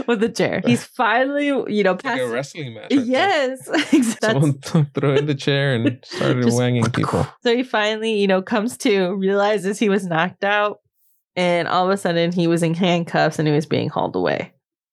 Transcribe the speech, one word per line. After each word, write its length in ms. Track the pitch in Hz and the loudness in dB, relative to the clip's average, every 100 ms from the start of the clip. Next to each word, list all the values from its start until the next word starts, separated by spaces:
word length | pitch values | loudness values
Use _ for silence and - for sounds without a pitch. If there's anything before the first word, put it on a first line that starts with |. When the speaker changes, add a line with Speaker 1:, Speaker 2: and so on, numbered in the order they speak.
| 262 | 0
Speaker 1:
with 160 | 233 | 0
a 60 | 226 | -2
chair. 340 | - 156 85 190 | 0 -2 0 0
He's 180 | 240 | 0
finally, 640 | - - 226 226 269 285 285 | -2 -4 0 2 0 -2 -2
you 360 | 269 - 208 | -2 -2 0
know, 120 | 196 | 0
Speaker 2:
It's 100 | 185 | 0
like 120 | 269 247 | -4 -4
a 80 | |
Speaker 1:
passed. 100 | 247 | -4
Speaker 2:
wrestling 400 | 226 143 180 135 | -4 -8 -10 -12
match 180 | 110 107 | -12 -2
right 60 | 277 | 0
there. 20 | 240 | 0
Speaker 1:
Yes, 640 | 254 381 330 262 262 - | 0 0 0 -2 -6 -4
<laughs> 240 | 330 294 | -4 2
exactly. 380 | 330 233 220 220 220 | 2 2 0 0 2
Speaker 2:
Someone 180 | 151 139 | 2 0
<laughs> 0 | |
th-, 260 | - 165 143 | 0 0 0
threw 220 | - 139 139 | 0 0 2
in 100 | 147 | 0
the 80 | 143 | -2
chair 400 | - 139 139 123 | 0 0 2 0
and 240 | 127 117 | 0 -4
Speaker 1:
<laughs> 40 | - | -10
Speaker 2:
started 380 | - 135 127 | -4 0 2
Speaker 1:
Just 140 | 120 120 | 2 2
Speaker 2:
wanging 260 | 123 123 117 | 2 2 0
people. 340 | 120 110 - 147 - | 0 -2 -2 -2 -2
Speaker 1:
<laughs> 80 | |
So 120 | 247 233 | 0 0
he 80 | |
finally, 560 | 254 220 208 220 220 214 | 0 0 0 -2 -2 0
you 80 | 196 | 2
know, 140 | 185 | 2
comes 340 | 190 226 220 - | 0 -2 -2 -2
to, 340 | 269 196 180 196 | 0 2 2 0
realizes 640 | 190 202 202 214 180 208 | 0 2 2 0 -2 0
he 80 | 208 | 2
was 180 | 196 185 | 2 0
knocked 380 | 160 175 - | -2 -2 -2
out. 360 | 202 208 208 - _ _ _ _ _ - | -2 0 0 -4 _ _ _ _ _ -2
And 320 | 180 175 165 | 0 0 0
all 160 | - 180 | 0 0
of 60 | |
a 40 | 196 | 0
sudden, 380 | 190 170 170 | 0 0 0
he 140 | 180 170 | 0 2
was 160 | 170 | 2
in 100 | 170 | 0
handcuffs 680 | 165 185 170 170 160 151 160 | 2 2 0 0 0 0 0
and 80 | 151 | 0
he 60 | |
was 120 | 147 156 | 0 0
being 200 | - 117 | -2 -2
hauled 300 | - 90 - | -2 -4 -2
away. 340 | 85 - - _ _ _ _ | -2 -2 -6 _ _ _ _